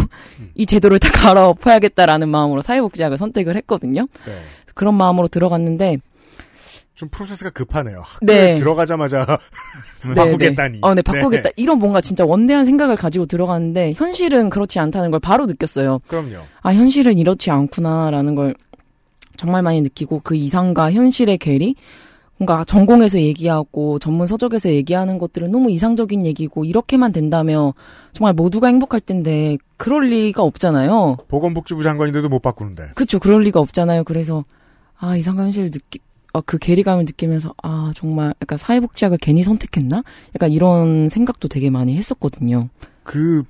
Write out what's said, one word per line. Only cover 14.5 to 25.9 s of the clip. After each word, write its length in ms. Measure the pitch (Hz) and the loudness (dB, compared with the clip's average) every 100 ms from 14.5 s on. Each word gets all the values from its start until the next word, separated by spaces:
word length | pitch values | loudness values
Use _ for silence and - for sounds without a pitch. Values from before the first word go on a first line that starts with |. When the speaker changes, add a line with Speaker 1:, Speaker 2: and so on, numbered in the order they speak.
| 202 202 185 | -2 -4 -2
Speaker 1:
않다는 300 | 156 185 175 | -2 -2 -2
걸 120 | 156 | -2
바로 240 | 165 240 254 | 0 0 0
느꼈어요. 540 | 143 160 139 135 131 - | -4 -6 -2 -2 -2 -4
Speaker 2:
그럼요. 300 | 165 139 92 78 _ | -8 -8 -14 -18 _
Speaker 1:
아, 140 | 185 | 0
현실은 440 | 202 254 277 247 180 | 4 4 4 4 4
이렇지 340 | 170 185 185 | 2 0 0
않구나라는 840 | 143 143 - 165 160 156 143 147 143 | 0 0 -2 -2 -2 -2 -2 -2 -2
걸 180 | 139 - _ - _ _ _ - - - | -2 -4 _ -20 _ _ _ -20 -20 -8
정말 240 | 170 180 | -2 0
많이 180 | 175 160 | 0 0
느끼고 400 | 139 - 147 156 - | -2 -4 -8 -8 -4
그 100 | 156 | -4
이상과 560 | 143 185 180 170 160 | -2 -2 0 0 0
현실의 460 | 208 254 254 214 185 | 2 2 2 0 0
괴리, 380 | 151 139 196 277 _ - - _ _ - | 0 0 0 -4 _ -20 -20 _ _ -6
뭔가 280 | 180 160 165 | -2 -2 2
전공에서 560 | 196 202 240 214 190 | 4 6 6 6 2
얘기하고 800 | 151 151 165 156 147 151 147 147 | 0 0 -2 -2 -4 -4 -4 -4
전문 280 | 156 165 175 | -2 -2 -2
서적에서 420 | 220 247 220 185 | -2 -2 -2 0
얘기하는 480 | 143 139 180 190 185 | 0 0 -2 -2 -4
것들은 320 | 170 180 170 | -6 -6 -2
너무 200 | 240 247 | 0 2
이상적인 540 | 170 226 | 2 0